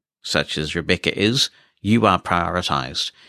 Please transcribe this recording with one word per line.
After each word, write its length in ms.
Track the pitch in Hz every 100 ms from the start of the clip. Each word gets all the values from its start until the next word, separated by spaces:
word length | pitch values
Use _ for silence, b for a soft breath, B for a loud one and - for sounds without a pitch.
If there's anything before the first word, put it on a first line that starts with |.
| _ _
such 360 | - 85 73 -
as 160 | 76
Rebecca 420 | 85 76 90 - -
is, 340 | 101 131 - b b b
you 240 | 98 113
are 160 | 107 90
prioritized. 920 | - 87 85 87 - 69 64 - - b